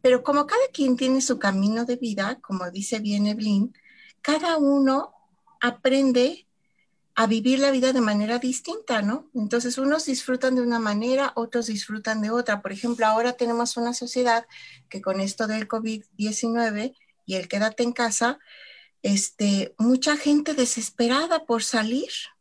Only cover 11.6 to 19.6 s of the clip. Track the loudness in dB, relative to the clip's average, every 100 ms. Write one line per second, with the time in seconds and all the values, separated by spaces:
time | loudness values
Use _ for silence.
11.6 | -4 -6 -6 -8 -4 -2 -2 -2 -2 -4
12.6 | -4 -6 -4 2 2 4 0 0 -2 0
13.6 | -2 -2 -4 -4 -6 -2 2 0 -2 -20
14.6 | -20 -20 _ -8 -4 -2 -2 -4 -4 -4
15.6 | -4 -4 -4 -8 -12 -6 -4 -2 -2 0
16.6 | 0 -2 -6 -8 _ _ -8 -6 -4 -2
17.6 | -2 0 -2 0 -2 0 -2 -2 _ -20
18.6 | -20 -20 -20 _ 0 0 0 -2 0 0